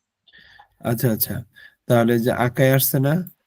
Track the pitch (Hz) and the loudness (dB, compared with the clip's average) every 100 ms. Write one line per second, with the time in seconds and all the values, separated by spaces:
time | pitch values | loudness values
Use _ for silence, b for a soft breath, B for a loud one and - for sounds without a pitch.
0 | _ _ b b b b b _ - 120 | _ _ b b b b b _ -4 -2
1 | 131 104 - 98 - b b b - 120 | 0 -2 -4 -8 -12 b b b 0 2
2 | 117 120 117 - 120 131 131 135 - 143 | 2 2 0 0 -2 2 2 2 0 0
3 | 139 170 175 - | 0 -2 -4 -14